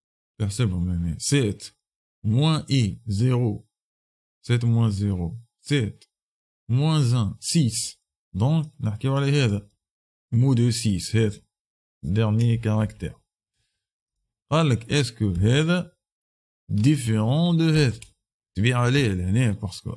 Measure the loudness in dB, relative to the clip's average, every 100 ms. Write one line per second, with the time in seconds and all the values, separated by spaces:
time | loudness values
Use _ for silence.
0 | _ _ _ -6 -4 -2 -2 0 -2 -2
1 | -4 -4 -2 0 0 -4 -12 _ _ _
2 | _ _ -2 2 2 0 0 0 0 -4
3 | -4 0 0 0 -2 -4 -12 _ _ _
4 | _ _ _ _ -2 0 2 2 2 0
5 | -2 -2 -4 -8 -18 _ -4 -2 -2 -8
6 | _ _ _ _ _ _ -2 0 2 2
7 | 2 2 -2 -4 -2 0 0 -2 -8 -12
8 | _ _ _ -2 0 0 -2 -6 -8 -4
9 | -2 0 2 2 2 0 -6 _ _ _
10 | _ _ _ 2 4 4 2 0 -2 -2
11 | -2 0 0 -4 _ _ _ _ _ _
12 | -4 -2 0 2 0 0 0 -2 -2 -6
13 | -12 -12 _ _ _ _ _ _ _ _
14 | _ _ _ _ -2 0 2 0 0 -2
15 | -2 -2 -2 2 2 4 2 0 -4 _
16 | _ _ _ _ _ _ -6 0 2 2
17 | 0 0 0 0 2 2 2 2 2 -2
18 | -12 _ _ _ _ -2 0 2 2 2
19 | 0 0 0 0 0 -2 -8 -10 -10